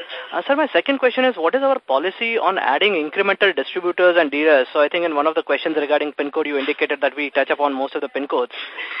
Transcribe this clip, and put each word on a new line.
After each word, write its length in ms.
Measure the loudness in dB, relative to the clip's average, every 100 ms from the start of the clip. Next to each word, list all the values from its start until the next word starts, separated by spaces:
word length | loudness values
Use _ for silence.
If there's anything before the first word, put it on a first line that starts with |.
| -14 -14 -10
Uh, 80 | -6 0
sir, 80 |
my 140 | 0 2
second 260 | 0 0 2
question 240 | 0 2
is, 140 | 0 2
what 180 | 0 2
is 60 |
our 160 | 2 0
policy 580 | 0 0 0 -2 -2 0
on 200 | 0 0
adding 340 | 0 2 2
incremental 640 | 0 -2 -2 0 2 2 0
distributors 640 | -4 -4 -2 4 4 4
and 100 | 2
dealers? 380 | 2 4 4 4
So 80 | 2
I 80 | 2
think 160 | 2 -2
in 100 | 0
one 120 | 0
of 80 | 0
the 80 |
questions 340 | 0 0 0 -2
regarding 340 | 0 0 0
PIN 180 | -4 -4
code, 160 | -4 -2
you 120 | -2
indicated 420 | -2 -2 -2 0
that 160 | -2 -2
we 140 | -4
touch 200 | -2 0
upon 240 | 0 0
most 220 | -2 -4 -6
of 60 |
the 80 | -6
PIN 180 | -6 -4
codes. 240 | -2 -4 -6 -14 -12 -12 -4